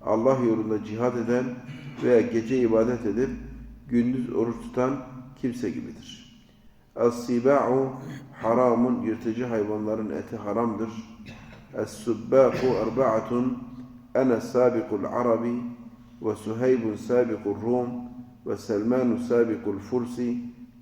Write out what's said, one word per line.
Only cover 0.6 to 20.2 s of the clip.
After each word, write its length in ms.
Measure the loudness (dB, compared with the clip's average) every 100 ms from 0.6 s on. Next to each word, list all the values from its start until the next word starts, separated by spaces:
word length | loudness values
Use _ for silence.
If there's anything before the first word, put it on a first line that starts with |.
| 0 -2
cihad 320 | -4 -2 0 0
eden 280 | 0 0 0 -6 -12 -14 -14 -2
veya 160 | 4 6
gece 380 | 6 0 0 2
ibadet 480 | 4 4 4 0 -2
edip 240 | -2 -2 -4 -12 -14 -16 -16 -2
gündüz 460 | 2 2 0 -2
oruç 220 | -2 -2 -2
tutan 340 | -6 0 0 0 -6 -14 -16 -6
kimse 300 | -4 -2 -4
gibidir. 720 | -6 -8 -12 -16 -18 -20 -20 -20 -20 -20 -20 _ 0
Es-sibâ'u 960 | 2 2 -2 2 4 4 4 2 0 -4 -12 -14 -14 -6
haramun, 600 | 0 4 4 4 4 2
yırtıcı 440 | -2 -2 -2 -2 -2
hayvanların 640 | -2 0 -2 -2 -2 -4
eti 260 | -6 -6 -8
haramdır. 540 | -4 0 0 -2 -6 -8 -14 -16 -18 -18 -18 -20 -12
Es-subbâku 920 | -6 -6 -6 -4 -4 4 6 6 4 0
erba'atun, 920 | 2 0 2 2 2 0 0 0 -4 -10 -16 -18 -20 -4
ene 260 | 0 2 2
sâbikul 640 | 2 4 4 2 -2 -2
arabi 500 | -2 0 2 2 0 -4 -6 -12 -18 -20 -20 -8
ve 140 | -4 -4
Suheybun 600 | -4 0 2 4 2 -4
sâbikul 580 | 0 2 2 0 -2 -2
rum 260 | 0 0 0 -6 -10 -14 -18 -12 -8
ve 100 | -6
Selmanu 640 | -2 0 2 2 2 0
sâbikul 600 | 2 2 4 0 -4 -6
fursi 600 | -2 -4 -2 -4